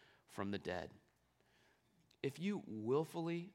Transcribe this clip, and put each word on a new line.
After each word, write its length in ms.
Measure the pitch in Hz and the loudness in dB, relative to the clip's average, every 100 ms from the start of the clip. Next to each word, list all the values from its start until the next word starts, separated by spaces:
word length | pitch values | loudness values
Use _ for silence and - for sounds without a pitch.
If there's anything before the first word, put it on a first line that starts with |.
| - - - | -20 -20 -10
from 240 | - 101 | -2 0
the 60 | 101 | 0
dead." 320 | 87 90 80 - - _ _ _ _ - - _ _ _ _ - | 0 -2 -4 -10 -20 _ _ _ _ -20 -20 _ _ _ _ -4
If 160 | 139 135 | -4 0
you 240 | 185 202 - | 0 0 -2
willfully 840 | 107 107 139 156 170 165 170 180 | -4 4 4 4 0 0 0 -4